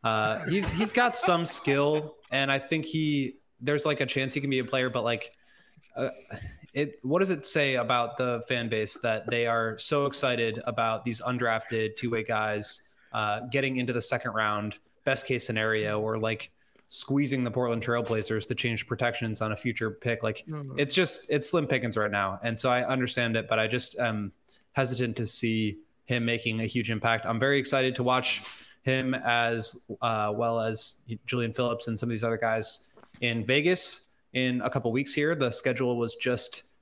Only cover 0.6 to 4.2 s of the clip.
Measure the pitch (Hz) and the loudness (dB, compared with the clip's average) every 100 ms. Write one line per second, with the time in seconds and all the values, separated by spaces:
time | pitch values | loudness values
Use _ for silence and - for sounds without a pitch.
0.6 | 190 165 214 - 240 240 - 170 165 - | 0 0 0 4 2 2 4 4 2 -2
1.6 | - 139 143 156 151 - - 131 135 139 | 2 4 4 2 -2 -14 -4 0 2 2
2.6 | 139 160 147 160 156 143 131 - _ _ | 2 -2 0 0 2 2 0 -6 _ _
3.6 | 123 147 151 147 131 139 | -2 0 0 0 0 0